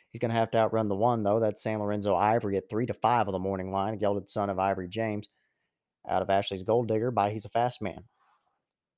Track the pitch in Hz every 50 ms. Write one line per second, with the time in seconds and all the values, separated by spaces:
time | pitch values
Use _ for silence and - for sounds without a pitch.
0 | _ _ - 117 123 113 113 113 113 - - 113 110 101 110 110 110 101 98 95
1 | 113 123 120 113 104 101 104 113 113 107 101 - - 113 110 107 104 101 104 104
2 | 98 101 92 87 101 107 113 120 110 101 98 95 - - 107 110 123 101 98 -
3 | - 113 120 117 104 98 95 92 92 98 98 95 92 95 95 98 98 107 113 95
4 | 104 101 101 101 - - - 110 101 101 95 92 95 98 95 92 90 90 92 113
5 | 113 110 104 104 104 - _ _ _ _ _ _ _ _ _ _ _ _ _ _
6 | - - 90 92 92 - 98 98 101 - 98 92 92 117 104 - 120 110 110 107
7 | 117 127 117 104 101 104 107 113 - 101 - 113 123 123 - - 107 90 78 -
8 | - _ _ _ _ _ _ _ _ _ _ _ _ _ _ _ _ _ _